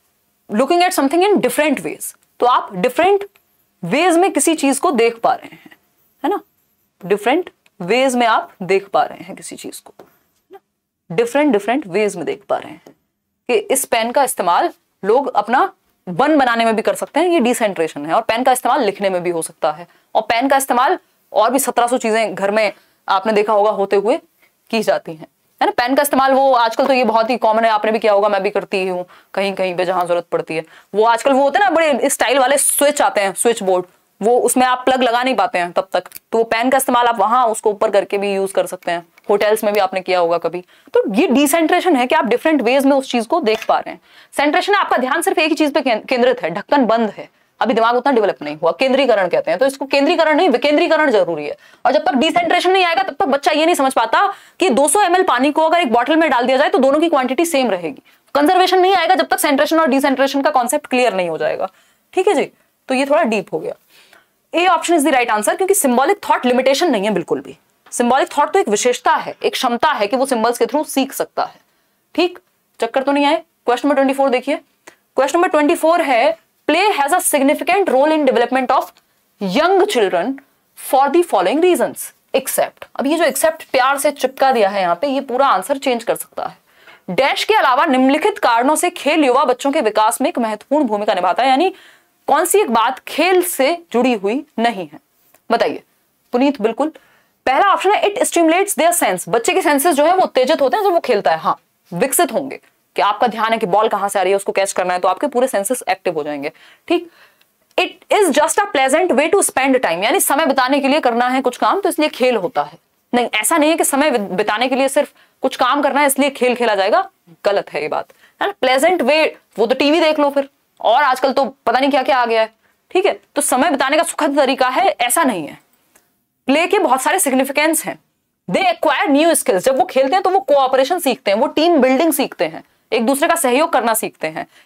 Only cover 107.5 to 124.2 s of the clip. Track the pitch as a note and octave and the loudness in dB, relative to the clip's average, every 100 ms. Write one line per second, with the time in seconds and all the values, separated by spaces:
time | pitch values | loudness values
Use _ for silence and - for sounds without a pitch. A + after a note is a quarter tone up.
107.5 | _ _ - F4+ - _ G4 F#4 C4 D#4+ | _ _ -4 -4 -6 _ 0 2 2 0
108.5 | G#4+ G4+ C#4+ C4 D4+ F#4 B3 D#4+ G4+ - | 0 -2 0 2 2 2 0 2 2 0
109.5 | - C4+ B3+ F#3+ E3 A3 F4 - C#4+ D#4 | 0 0 0 0 -2 0 0 0 0 0
110.5 | C4+ B3+ C#4+ B3+ D4+ C4 A#3 B3 B3+ C4+ | 0 0 0 2 0 0 0 0 0 -2
111.5 | - A3 F4+ F#4 D#4 D4+ - B3+ A3+ E3+ | 0 0 0 -2 -2 -2 0 0 0 -2
112.5 | D#3 C#3+ - _ _ _ B3 A#3 G#3+ G#3+ | -4 -6 -10 _ _ _ -2 -2 -2 0
113.5 | D#4+ D4+ E4 F4 C4+ D4+ A#3 G3 F#3 G#3 | 2 2 2 0 0 0 0 -2 -4 -2
114.5 | G#3+ B3+ C4 C4+ D4 - _ _ _ C4 | -2 -2 0 0 0 -2 _ _ _ -6
115.5 | - B3+ C#4+ C#4 A#3+ C#4+ C4+ C#4+ C#4 B3 | -2 0 0 0 2 0 2 -2 0 -2
116.5 | A#3+ A#3 G3+ F#3+ E4 G4 _ _ E3 G#3 | 0 0 0 2 0 -2 _ _ -6 -2
117.5 | G3 - D3+ D3+ C#3+ - _ _ _ F#4 | -2 -2 -6 -6 -6 -8 _ _ _ -8
118.5 | - B3+ C4 D#4+ F4+ B3+ D#4 D4+ - _ | -2 0 2 2 2 2 2 0 -4 _
119.5 | - G#3+ C4+ C#4+ E4 D#4+ D4+ C#4+ C#4 C#4 | -4 -2 2 2 2 2 2 0 -2 -6
120.5 | _ _ _ - B3 C#4+ B3+ C4+ C4 C4+ | _ _ _ 0 2 2 0 0 0 -2
121.5 | - - A#3+ C#4 C#4 C4 C4 A#3 A3+ A3 | -2 -2 0 0 0 0 0 0 0 -2
122.5 | _ _ _ _ F#4 - - _ - - | _ _ _ _ -2 0 -2 _ -6 -2
123.5 | B3+ E4 C4+ C4+ C#4+ D#4+ - | 0 0 0 0 0 -2 -2